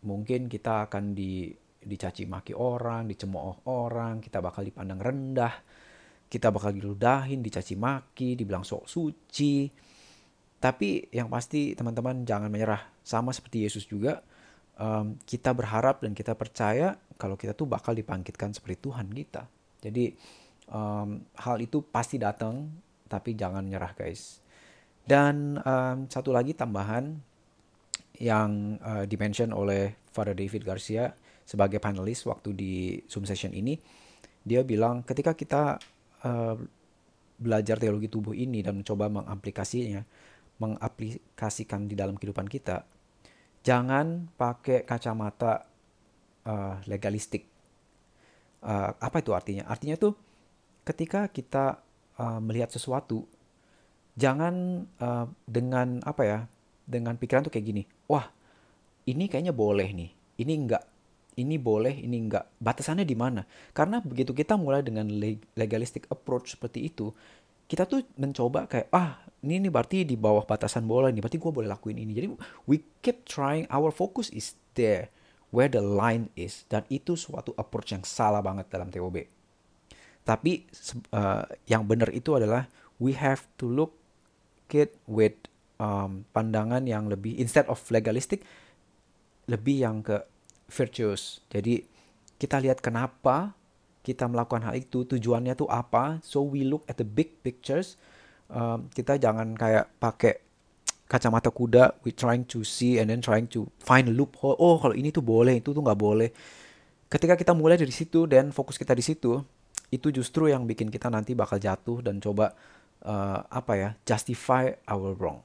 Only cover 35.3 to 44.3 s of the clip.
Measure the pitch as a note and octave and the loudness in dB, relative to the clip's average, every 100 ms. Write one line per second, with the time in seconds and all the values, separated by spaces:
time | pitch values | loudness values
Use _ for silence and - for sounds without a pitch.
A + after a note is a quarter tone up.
35.3 | D#3+ - C#3+ D3 C#3 - _ _ _ - | -2 0 0 2 -2 -8 _ _ _ -4
36.3 | A#2+ A2+ A2+ A#2+ _ _ _ _ _ _ | -2 -2 -4 -8 _ _ _ _ _ _
37.3 | _ A#2 A2 G#2+ A2 A2+ G#2 A2 A2 G#2+ | _ 0 0 2 0 2 0 -2 -4 -4
38.3 | G#2+ B2+ A2+ F#2+ G2 G2+ G2+ G#2 G#2 G2+ | -4 -4 -2 -2 -4 -4 -2 0 -2 -6
39.3 | G2+ G2+ G2 F#2+ A#2+ A#2+ G2+ A2+ _ - | -8 -8 -8 -4 -4 -4 -6 -10 _ -20
40.3 | - _ _ A2 G#2+ A2 - A2 A#2 _ | -20 _ _ -6 -4 -6 -8 -10 -10 _
41.3 | - A2 - A2 G2+ G#2 G2+ G2 G2 G2+ | -8 -6 -6 -8 -6 -6 -4 -4 -4 -8
42.3 | G2 G2 - - F2+ - _ _ _ - | -6 -6 -8 -6 -6 -8 _ _ _ -20
43.3 | _ _ _ - B2 B2 C3+ D#3 E3+ E3+ | _ _ _ 2 2 4 2 0 -2 -8